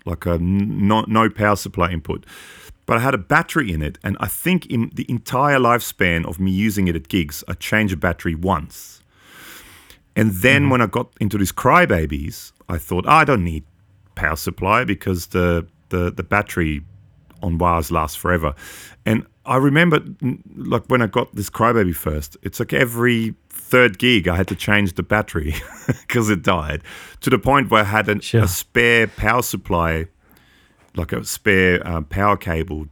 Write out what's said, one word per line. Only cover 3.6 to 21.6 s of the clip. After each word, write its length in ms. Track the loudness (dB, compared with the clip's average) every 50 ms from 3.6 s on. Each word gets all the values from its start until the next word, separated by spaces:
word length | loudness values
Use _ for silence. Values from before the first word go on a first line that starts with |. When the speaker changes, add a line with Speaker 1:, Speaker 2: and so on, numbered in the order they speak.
| -2 -2
Speaker 1:
in 100 | -2 -4
it, 160 | -4 -6 -6 -6 -6
and 140 | -6 -4 -4
I 80 | -6 -6
think 380 | -6 -4 -2 0 0 0 0
in 260 | -2 -2 -2 -2 -4 -4
the 120 | -8 -6 -6
entire 480 | -6 -6 -6 -4 -2 0 2 2 2 4
lifespan 680 | 4 4 4 2 0 -4 -2 0 2 2 2 0 -2
of 120 | -4 -4 -2
me 100 | -2 0
using 380 | 0 2 0 0 0 2 0 0
it 60 | 0 -2
at 100 | -4 -2
gigs, 340 | -2 -2 -2 -2 -6 -12 -10 -10
I 60 | -10
changed 400 | -10 -6 -2 0 0 2 0 -2
a 20 | -2
battery 380 | -2 -2 -2 -2 -4 -6 -4
once. 680 | -2 -2 -2 -2 -2 -4 -8 -14 -20 -20 -20 -20 -20 _ _ _ _ _ -20 -20 -20 -20 -20 -20 -20 -20 -20 -20 -20 -20 _ -20 _ _ _ _ 0
And 140 | 0 2 0
then 300 | 2 4 4 4 6 4
Speaker 2:
Mm-hmm. 60 | 4
Speaker 1:
when 100 | 4 2
I 60 | 2 2
got 260 | 0 -4 -6 -6 _ _
into 160 | -4 -2 0 0
these 160 | -2 -2 -2
Crybabies, 1000 | -2 0 4 4 4 4 4 2 0 0 -2 -4 -6 -6 -8 -10 -12 -18 -20 _ _ -12 -8
I 100 | -8 -8
thought, 280 | -6 -4 -4 -4 0 4
"Oh, 40 |
I 120 | 4 4 4
don't 220 | 4 2 0 0
need 180 | -2 -4 -6 -10 -12 _ _ _ _ _ _ _ _ _
power 200 | -6 -4 -4 -4
supply 480 | -4 -6 -8 -8 -4 -2 0 2 2 2
because 440 | 0 -4 -4 -2 -4 -4 -4 -4 -4
the, 380 | -2 0 2 2 2 0 -2 -6 _ _ _ _
the, 240 | -4 -2 -2 -2
the 120 | -4 -6 -4
battery 580 | 0 0 0 0 -2 -4 -2 -2 -2 -2 -6 -8 -12 -20 -20 -20 _ _ _ _ _ -16 -8
on 160 | -4 -4 -2 2
wahs 320 | 2 2 2 2 0 0
lasts 280 | -2 -2 -2 -2 -6 -4
forever." 360 | -2 0 0 0 0 -2 -6 -6 -14 -20 -20 -20 -20 -20 -20 _ _
And 200 | -2 -2 -2 -2 -6 _ _ _
I 100 | -2 0
remember, 460 | 2 2 4 4 4 4 4 2 0 0 -4 -12 -6
n-, 220 | -6 -6 -6 -6 -10 -18 -16 -12
like, 260 | -6 -2 -2 -2 0 0
when 140 | 0 2
I 60 | 2 2
got 260 | 0 -2 -4 -2 -6
this 160 | -10 -10 -8
Crybaby 460 | -4 0